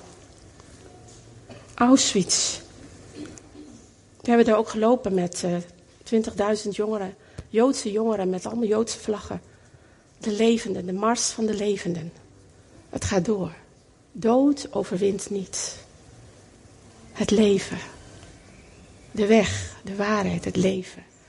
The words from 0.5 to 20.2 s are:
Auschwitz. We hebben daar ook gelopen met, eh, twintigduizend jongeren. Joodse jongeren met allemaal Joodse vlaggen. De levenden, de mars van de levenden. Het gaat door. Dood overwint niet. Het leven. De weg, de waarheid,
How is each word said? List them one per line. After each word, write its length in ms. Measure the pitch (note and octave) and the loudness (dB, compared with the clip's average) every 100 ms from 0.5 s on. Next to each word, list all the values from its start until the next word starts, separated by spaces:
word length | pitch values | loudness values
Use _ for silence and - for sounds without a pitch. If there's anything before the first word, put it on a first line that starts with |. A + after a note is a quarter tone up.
| - - - - - - - - - - - - | -20 -20 -20 -20 -20 -20 -20 -20 -20 -20 -20 -12
Auschwitz. 840 | - A#3+ C4+ - G#3 F3+ - - - - - - - - - - - - - - - - _ _ - | 0 6 6 6 0 0 0 -2 -6 -14 -20 -20 -20 -20 -16 -16 -16 -20 -20 -20 -20 -20 _ _ -10
We 60 | - | 0
hebben 160 | A#3 A#3 | 4 6
daar 120 | G#3+ | 4
ook 120 | A3 | 0
gelopen 440 | A3 A3 B3+ G3 | 0 2 2 2
met, 300 | F#3+ F3 - | 0 -2 -4
eh, 120 | F3+ F3 F3 - - - | -4 -4 -6 -18 -20 -20
twintigduizend 720 | - A3+ A3 G3 G3+ G#3+ G#3 G3 | -2 0 0 -2 -2 0 -4 -4
jongeren. 400 | G#3+ G#3+ F#3+ - - - - | -2 -2 -6 -10 -20 -20 -4
Joodse 420 | G#3+ B3+ C#4 A3 | 2 2 2 -2
jongeren 380 | G3+ A3+ G#3+ F#3 | -2 0 0 0
met 160 | F#3 G#3+ | -2 -4
allemaal 220 | A3+ A3+ | -2 2
Joodse 320 | G#3+ A3+ - | 2 0 -4
vlaggen. 420 | - G#3 - F3+ - - - - - _ _ - | -6 -6 -6 -12 -12 -20 -20 -20 -20 _ _ -10
De 120 | A3+ | -6
levenden, 540 | G#3 A3+ A3+ G3 F#3 F3+ | 2 4 2 0 -6 -4
de 80 | |
mars 360 | F#3 G#3+ A#3 - | 0 0 0 -2
van 160 | - A3 | -2 -2
de 80 | |
levenden. 580 | G#3 G#3 G3 F3 E3+ E3 - - - - - - - - | 0 -2 -2 -4 -6 -8 -14 -20 -20 -20 -20 -20 -20 -12
Het 160 | - - | -8 -2
gaat 200 | G3+ F3 | -2 0
door. 280 | G#3 E3 E3 - _ _ _ _ | -2 -4 -10 -20 _ _ _ _
Dood 560 | G#3 A3 B3+ C#4 C#4+ - | -4 2 4 4 2 -2
overwint 580 | G3 F#3+ F#3 G3+ G3 - | -6 -4 0 0 -2 -4
niet. 460 | G3+ F#3 - - - - - - - - - - - - - - - - | -6 -6 -8 -10 -12 -20 -20 -20 -20 -20 -20 -20 -20 -20 -20 -20 -20 -14
Het 200 | - G3+ | -4 2
leven. 460 | G#3 G#3+ G3 - - - - - - - - - - - - - - - | 4 6 4 0 -10 -12 -18 -20 -20 -20 -20 -20 -20 -20 -20 -20 -20 -12
De 140 | - G3+ | -2 4
weg, 500 | A3+ F#3+ - - - | 6 4 -2 -8 -14
de 120 | - G3 | -12 -4
waarheid, 500 | G3+ G#3+ | -2 0